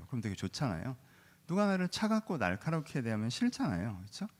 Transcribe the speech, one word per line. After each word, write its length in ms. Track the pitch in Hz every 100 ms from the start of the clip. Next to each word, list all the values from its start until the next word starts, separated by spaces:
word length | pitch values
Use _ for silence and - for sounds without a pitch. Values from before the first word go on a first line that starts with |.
| -
그럼 120 | 120
되게 140 | 107
좋잖아요. 600 | 95 92 - 135 80 113 127 - - - - -
누가 160 | 185 202
나를 220 | 190 180
차갑고 480 | - 214 220 - 175
날카롭게 680 | 92 95 - 165 143 147
대하면 260 | 117 107 110
싫잖아요. 720 | - 240 - 165 87 110 92 98
그쵸? 220 | - 202 -